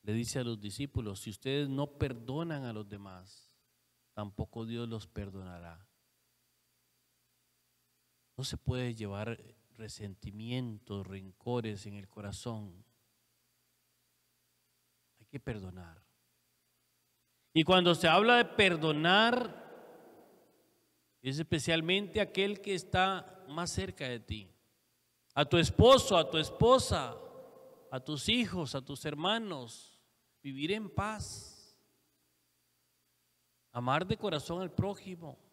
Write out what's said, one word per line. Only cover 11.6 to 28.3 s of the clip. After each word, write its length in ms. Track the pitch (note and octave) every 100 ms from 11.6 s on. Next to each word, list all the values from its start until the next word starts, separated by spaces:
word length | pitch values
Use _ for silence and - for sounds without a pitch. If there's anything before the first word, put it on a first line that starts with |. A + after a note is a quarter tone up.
| A2 G#2 G#2
en 80 | G2+
el 120 | F#2+
corazón. 760 | - G2+ G2 A#2+ A2+ G#2 F2 _ _ _ _ _ _ _ _ _ _ _ _ _ _ _ _ _ _ _ _ _ _ _ _
Hay 80 | A2+
que 140 | C#3+
perdonar. 640 | - A2 F#2 F2+ E2+ E2 _ _ _ _ _ _ _ _ _ _ _ _ _ _ _
Y 120 | D#3+
cuando 320 | D#3+ F#3 F3 E3
se 120 | E3
habla 280 | E3+ A3+ A#3+
de 100 | A#3+
perdonar, 1160 | - G3 E3+ D#3 D3+ E3 G3 A3+ A#3+ A#3+ - - - - - - - - - _ _ _ _ _ _ _ _
es 160 | C3 C#3
especialmente 840 | D#3+ E3 C3 E3 D#3+ F#3+ G3+ G#3+
aquel 400 | G3+ F#3+ G3+ G3+
que 140 | - F#3
está 680 | - F#3+ F#3 F#3+ - - -
más 220 | D3+ E3+
cerca 360 | - F#3 F#3 C3+
de 120 | A#2+
ti. 320 | A2 A2 F#2+ _ _ _ _ _ _ _ _
A 120 | - D3
tu 120 | F3
esposo, 580 | D#3+ - A3 C4 - F#3
a 140 | D#3
tu 80 | D#3+
esposa, 800 | D3+ - A3+ C4 - F3+ B2+ A#2 - - - - - - -
a 100 | C3
tus 300 | - D3+
hijos, 460 | -